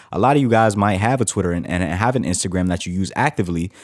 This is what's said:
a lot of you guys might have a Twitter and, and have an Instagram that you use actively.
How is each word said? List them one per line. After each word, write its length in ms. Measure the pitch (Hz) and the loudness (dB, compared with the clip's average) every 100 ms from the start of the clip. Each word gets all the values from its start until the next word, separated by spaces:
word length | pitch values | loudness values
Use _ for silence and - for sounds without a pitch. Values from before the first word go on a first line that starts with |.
| - | -8
a 80 | - | 0
lot 180 | 123 147 | 2 2
of 40 | |
you 80 | 127 | 4
guys 280 | 113 110 104 | 4 4 2
might 200 | 101 95 | 2 2
have 200 | 110 131 | 2 0
a 60 | 110 | 0
Twitter 260 | 104 90 | -2 -2
and, 140 | 87 - | -2 -2
and 160 | 87 | -4
have 340 | 90 90 117 131 | -2 0 0 0
an 80 | |
Instagram 440 | 87 87 98 92 92 | -2 -2 -2 -2 0
that 180 | 87 90 | -2 -4
you 80 | |
use 180 | 92 95 | -4 -4
actively. 560 | - 131 - 90 85 90 - | -2 -2 0 -2 -4 -6 -10